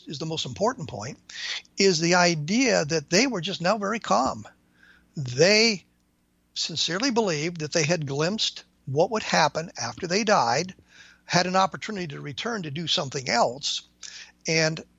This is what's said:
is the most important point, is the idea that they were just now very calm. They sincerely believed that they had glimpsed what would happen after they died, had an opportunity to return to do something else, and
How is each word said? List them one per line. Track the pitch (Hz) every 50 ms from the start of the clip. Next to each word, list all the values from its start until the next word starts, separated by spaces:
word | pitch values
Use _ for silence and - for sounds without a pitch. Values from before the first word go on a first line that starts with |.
| -
is | - 156 135
the | 160
most | 160 160 156 -
important | 143 117 - 196 233 269 - 147
point, | 104 - 101 104 139 202 - _ - - - - - - - - _ - -
is | 196 196 180 156
the | 170 170 180
idea | 180 175 175 170 156 147 156 208 247 269 240 190 175 165
that | 143 165 160 143 -
they | 170 196 262
were | 285 233 180
just | 156 196 175 -
now | 165 180 220 214
very | 202 190 226 220
calm. | - - 196 220 262 - - 107 104 - _ _ _ _ _ _ _ - - _ _ _ -
They | 160 135 123 123 135 160 190 214 214 226 233 208 170 - _ _ _ _ _ _ _ _ _ _ _ _ _ -
sincerely | - - - 165 135 - - 165 190 254 277
believed | 220 233 226 190 160 143 151 175 175 165
that | 151 143 -
they | 170 151
had | 143 180 165 147
glimpsed | 131 135 143 156 175 214 214 - - - - - _ _ _ -
what | 139 131 147 175 196
would | 220 214 -
happen | - - 180 160 147 - 156 165 - - -
after | 117 117 117 - 190
they | 165 180 214 233
died, | 220 202 165 123 117 120 147 180 185 - - - _ _ - - - - _ _
had | - - 175 180
an | 185 185
opportunity | 190 196 - - - - - 208 190 180
to | 151 143 147
return | 143 147 139 - - 226 240 208
to | 170 151
do | 135 165 170
something | - - 185 156 131 - 143 123
else, | - 117 240 202 123 123 147 - - - - - _ _ _ - - - - - - _ _ -
and | - 160 160 160 160 160 - - _ _